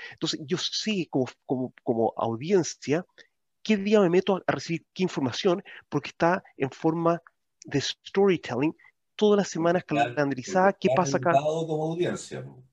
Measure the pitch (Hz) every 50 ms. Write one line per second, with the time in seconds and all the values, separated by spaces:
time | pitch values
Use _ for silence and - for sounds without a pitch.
0 | - - - - 160 156 - - 160 131 180 156 - - - - - 214 214 190
1 | 151 - - 139 127 - - _ _ - 139 127 127 117 - - _ - 120 113
2 | 113 - - - - 113 113 110 139 170 202 185 147 - - - - 127 139 175
3 | 180 - _ - - _ _ _ _ _ _ _ _ - 220 196 190 208 220 208
4 | 196 170 170 185 190 - 190 175 - - - 143 - - 165 156 - _ _ -
5 | 185 170 - 170 135 123 - - - 196 170 202 - - - - - _ - 143
6 | - - - _ 175 170 180 - - _ _ - 139 131 - - - 160 160 170
7 | 170 165 170 165 - - _ _ _ _ _ _ - - - 139 - - - -
8 | _ - - 196 202 196 180 - - - 127 120 143 160 - - - - _ _
9 | _ _ _ - 214 208 208 208 185 - - 170 165 170 175 180 - - 151 143
10 | 143 - 120 147 143 139 135 127 120 - - 185 185 196 196 - - 190 131 185
11 | 180 143 139 160 127 175 165 139 147 156 156 165 160 156 156 151 156 160 165 175
12 | 175 131 98 - - - - 131 131 - - - - _